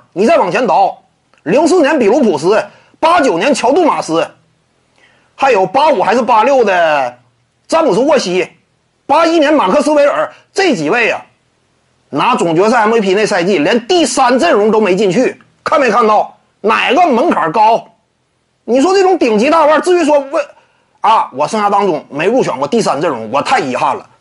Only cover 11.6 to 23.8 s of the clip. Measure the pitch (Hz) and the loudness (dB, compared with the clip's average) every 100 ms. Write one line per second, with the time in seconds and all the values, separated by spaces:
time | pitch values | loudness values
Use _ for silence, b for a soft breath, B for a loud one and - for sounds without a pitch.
11.6 | _ _ _ _ _ 139 - 254 175 160 | _ _ _ _ _ -4 -2 -2 -2 0
12.6 | 214 240 214 233 196 190 208 196 175 180 | 2 2 0 0 0 0 0 -2 -2 0
13.6 | 196 233 240 359 320 - 240 254 339 233 | 0 -2 0 0 0 0 0 2 0 2
14.6 | 214 220 208 185 208 175 233 - _ _ | 2 0 0 0 0 0 -2 -4 _ _
15.6 | - 311 254 214 220 208 - - _ _ | -4 -2 0 0 2 0 -2 -8 _ _
16.6 | 202 208 190 269 349 233 320 190 160 220 | -4 -2 0 0 2 2 0 -2 -2 0
17.6 | 220 220 - _ _ _ _ _ _ _ | 2 0 -4 _ _ _ _ _ _ _
18.6 | - 247 330 392 370 349 262 214 269 320 | -4 0 2 2 2 2 0 0 2 2
19.6 | 294 311 359 349 294 294 269 311 285 - | 2 2 2 0 2 0 0 -6 -8 -12
20.6 | b b b b 202 220 - 127 151 220 | b b b b 0 0 0 -4 -4 -2
21.6 | 208 202 202 147 - 139 180 247 170 123 | 0 0 0 -2 -6 -6 -2 0 0 -4
22.6 | 190 233 190 139 170 120 110 135 - 254 | -2 -2 -2 -2 -4 -4 -4 -4 -2 -2
23.6 | 143 120 | -2 -2